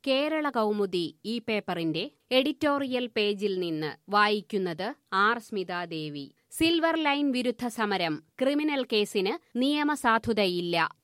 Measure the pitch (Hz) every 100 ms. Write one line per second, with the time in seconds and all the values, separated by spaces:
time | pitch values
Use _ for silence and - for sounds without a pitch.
0 | 277 262 302 311 294 240 214 208 196 180
1 | 165 - 202 233 226 214 202 170 165 156
2 | 254 _ _ 254 277 277 302 285 277 254
3 | 247 226 208 208 208 185 175 156 156 -
4 | - 202 208 214 - 202 185 160 202 294
5 | _ 190 208 233 - 208 180 175 175 160
6 | 156 147 139 _ _ - 330 339 330 330
7 | 302 285 285 247 247 233 240 233 208 196
8 | 170 151 _ - 262 294 302 285 254 214
9 | 208 208 190 330 _ 233 262 294 294 294
10 | 247 226 220 220 196 175 175 170 160 -